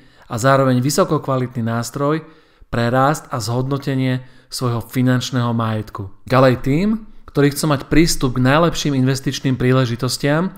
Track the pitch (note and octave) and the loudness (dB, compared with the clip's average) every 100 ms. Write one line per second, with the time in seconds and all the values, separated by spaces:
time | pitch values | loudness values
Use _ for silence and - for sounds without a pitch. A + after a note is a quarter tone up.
0 | - _ - B2 C3 C#3 C3+ B2+ B2+ D3 | -20 _ -12 -2 2 4 4 2 2 0
1 | F#3 D3+ C#3+ C3 B2+ B2 A2+ A#2 A#2 - | 0 0 -2 -2 -4 -4 -4 -4 -6 -4
2 | C#3+ D#3 D#3+ - _ _ - A#2 A#2 B2+ | -2 -2 -6 -18 _ _ -8 -4 0 2
3 | C3+ D3+ - C3 G#2 A#2+ C3 C#3 C#3 C3+ | 2 0 -6 -8 -4 -4 -2 -4 -4 -2
4 | C3 B2+ B2+ - _ - B2+ A#2 A2 - | -2 -2 -6 -20 _ -6 -4 -4 -4 0
5 | B2+ B2+ A#2+ C3 A#2+ A#2 A2+ A2 G#2 - | 2 2 0 -2 -2 -2 -2 -4 -6 -12
6 | G2 - - B2+ C3 B2 C3+ C#3+ G3+ A3 | -14 -14 0 4 4 4 0 0 0 -2
7 | - - - - C#3+ C#3 D#3+ C#3 - D3 | -6 -20 -6 0 2 2 0 -2 2 2
8 | E3 - C#3 A#2+ B2+ D3 E3+ D#3+ D3+ C3+ | 4 2 0 2 2 4 2 0 -2 0
9 | B2+ C3 D3 C3 C#3 C3 B2+ C3 B2+ A#2+ | 2 0 -4 -4 -2 0 2 2 2 -2
10 | C3 - C#3+ D3+ F#3 | -4 -2 0 0 -2